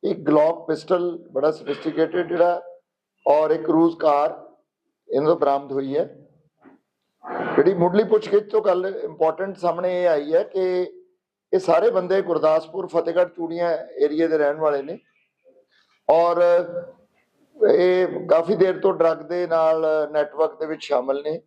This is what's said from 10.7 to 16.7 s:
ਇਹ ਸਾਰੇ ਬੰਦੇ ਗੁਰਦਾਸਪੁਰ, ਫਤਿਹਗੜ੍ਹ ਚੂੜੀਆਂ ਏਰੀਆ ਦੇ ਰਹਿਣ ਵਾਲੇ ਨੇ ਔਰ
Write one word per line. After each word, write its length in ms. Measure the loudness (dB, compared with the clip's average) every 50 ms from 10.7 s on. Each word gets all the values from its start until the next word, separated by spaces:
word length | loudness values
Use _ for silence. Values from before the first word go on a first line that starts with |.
| 0 -2 -2 -4 -8 -20 -20 _ _ _ _ _ _ _ _ _ -2
ਇਹ 60 | 0
ਸਾਰੇ 320 | 2 4 2 4 4 4
ਬੰਦੇ 300 | 2 0 0 0 0 0
ਗੁਰਦਾਸਪੁਰ, 680 | 0 0 -2 2 2 2 2 2 0 -4 -10 -10 -10 -2
ਫਤਿਹਗੜ੍ਹ 420 | -2 -2 -2 0 0 0 0 0
ਚੂੜੀਆਂ 480 | -2 -10 -8 -8 -4 -4 -2 -2 -2 -4 -6 -10 -4 -2 0
ਏਰੀਆ 240 | 0 2 0 0 0
ਦੇ 100 | 2 2
ਰਹਿਣ 200 | 0 0 0 0
ਵਾਲੇ 240 | -2 0 0 -2
ਨੇ 180 | -4 -8 -12 -14 _ _ _ _ _ _ _ _ _ _ _ _ _ _ _ _ _ _ _ _ _ 2
ਔਰ 560 | 4 4 4 2 2 2 4 4 4 2 0 -2